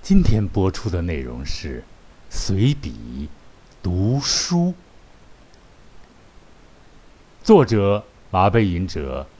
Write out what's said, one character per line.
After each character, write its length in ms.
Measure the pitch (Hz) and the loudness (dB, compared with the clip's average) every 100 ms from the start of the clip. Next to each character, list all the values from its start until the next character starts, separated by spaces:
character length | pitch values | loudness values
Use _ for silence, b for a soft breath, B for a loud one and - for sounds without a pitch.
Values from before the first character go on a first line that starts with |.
今 200 | - 190 | 6 6
天 240 | 165 110 101 | 6 4 2
播 240 | 104 95 | 0 0
出 200 | - - | -2 -6
的 100 | 85 | -4
内 200 | 85 78 | -4 -6
容 220 | 64 60 69 | -8 -10 -8
是 360 | - 76 60 - - - - - | -8 -8 -12 -14 -20 -20 -20 -12
随 460 | - - 95 120 | -8 -4 0 0
笔 520 | 147 - 57 57 65 73 - - - - - | 0 -8 -12 -14 -12 -12 -14 -20 -20 -20 -10
读 380 | 92 90 101 135 | -6 -2 0 -2
书。 540 | 143 - - 175 175 175 - - - - - - - - - - - - - - - - - - - - - - - - - - | -2 -4 -2 0 0 -4 -14 -20 -20 -20 -20 -20 -20 -20 -20 -20 -20 -20 -20 -20 -20 -20 -20 -20 -20 -20 -20 -20 -20 -20 -20 -14
作 220 | - 214 | 6 6
者 400 | 139 110 98 104 - _ - | 6 2 2 0 -4 _ -4
马 200 | 92 98 | 2 2
背 160 | 117 104 | 2 0
吟 200 | 87 92 | -2 -4
者 400 | 82 69 65 67 _ | -6 -8 -8 -12 _